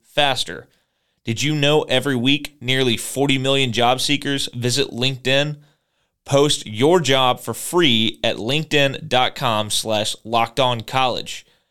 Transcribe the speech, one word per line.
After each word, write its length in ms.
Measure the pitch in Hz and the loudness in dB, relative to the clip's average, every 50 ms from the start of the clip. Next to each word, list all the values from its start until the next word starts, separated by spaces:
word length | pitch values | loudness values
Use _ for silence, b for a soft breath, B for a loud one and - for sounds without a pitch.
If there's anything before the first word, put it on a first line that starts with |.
| _ | _
faster. 640 | _ - 151 147 139 127 - - 82 85 - - _ _ _ _ _ _ _ _ _ _ _ - | _ -2 0 0 0 0 -2 -4 -6 -8 -12 -14 _ _ _ _ _ _ _ _ _ _ _ -6
Did 180 | 117 113 104 | -6 -4 -2
you 140 | 120 151 151 | -2 -2 0
know 280 | 151 143 143 151 156 - | 2 2 4 4 2 2
every 320 | - 127 131 131 143 135 120 | 2 0 0 0 0 -2 0
week 400 | 117 135 143 147 147 - _ - | 2 2 0 0 -2 -8 _ -10
nearly 380 | 120 123 131 131 131 123 110 - | -4 -2 0 2 2 2 0 -2
forty 400 | - - - 131 143 143 135 131 | -4 -6 -4 -2 0 0 0 0
million 340 | 131 135 139 139 135 123 | 0 0 0 0 0 0
job 300 | 107 120 120 120 131 127 | 0 2 2 2 2 2
seekers 480 | - - 143 135 - 143 139 139 - - - | 0 0 -2 -2 -2 -2 -4 -4 -4 -6 -6
visit 360 | 123 117 123 120 139 - - | -4 -2 -2 0 0 -2 -2
LinkedIn? 680 | - 113 127 135 135 123 - 127 135 139 147 151 147 147 b b b b b b b b b b b b - | -2 -2 -2 -2 -2 -2 0 2 2 2 2 0 -4 -8 b b b b b b b b b b b b -6
Post 400 | - 139 139 147 147 - - - | 0 2 4 4 4 2 -2 -4
your 340 | 107 104 107 127 156 180 185 | -8 -4 0 2 4 4 4
job 380 | 151 123 135 131 131 123 123 - | 2 2 2 2 2 2 0 0
for 140 | - 120 113 | -4 -10 -8
free 640 | - - - 165 180 170 139 117 110 110 - - - - | -8 -6 -4 0 2 4 4 4 4 2 0 -2 0 -2
at 140 | 117 71 65 | -2 -2 -2
linkedin 680 | 101 117 139 156 156 - 151 147 139 139 127 - - - | -4 -4 -2 -2 -2 0 2 2 2 2 0 -4 -6 0
dot 260 | 127 123 127 104 - | 2 2 2 2 -2
com 340 | - 143 123 110 107 107 104 | -2 -2 0 0 0 -2 -2
slash 460 | - - - 113 110 104 110 - - - - | -2 -4 -2 0 0 0 0 -2 -6 -8 -6
locked 360 | 107 117 113 117 113 - - | -2 0 0 0 0 0 0
on 220 | 131 127 120 113 | 0 0 0 -2
college. 640 | 107 - - 131 131 123 107 - - - - - - _ _ _ _ _ | -6 -4 -2 0 0 0 -2 -4 -8 -10 -12 -14 -16 _ _ _ _ _